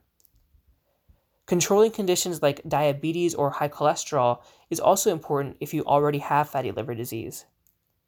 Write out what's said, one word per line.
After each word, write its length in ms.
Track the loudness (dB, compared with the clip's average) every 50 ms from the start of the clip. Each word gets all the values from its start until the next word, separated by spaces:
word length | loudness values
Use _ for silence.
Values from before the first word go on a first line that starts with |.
| _ _ _ _ _ _ _ _ _ _ _ _ _ _ _ _ _ _ _ _ _ _ _ _ _ _ _ _ _
Controlling 440 | -2 0 0 2 4 4 6 4 4
conditions 500 | 2 0 0 0 0 0 0 -2 -2 0
like 220 | 0 0 0 -2 -4 -4
diabetes 680 | 0 0 2 2 0 0 -2 -4 -2 0 0 0 0
or 160 | 0 0 0
high 180 | 0 -2 -4 -4
cholesterol 720 | -2 0 0 0 0 0 -2 -2 0 2 2 2 2 0 -6 -16 -20 _ _ -8
is 80 | -4 0
also 320 | 4 4 4 4 4 0
important 460 | 0 -2 -2 -2 -2 -2 -2 -4 -8 -10
if 160 | -10 -6 -4
you 100 | -4 0
already 320 | 2 4 4 4 2 0 0
have 320 | -2 0 0 0 0 0
fatty 200 | -2 -4 -4 -4
liver 240 | -4 -6 -6 -6 -6
disease. 520 | -8 -8 -8 -8 -8 -8 -10 -12 -14 -18 _ _ _ _ _ _ _ _ _ _ _ _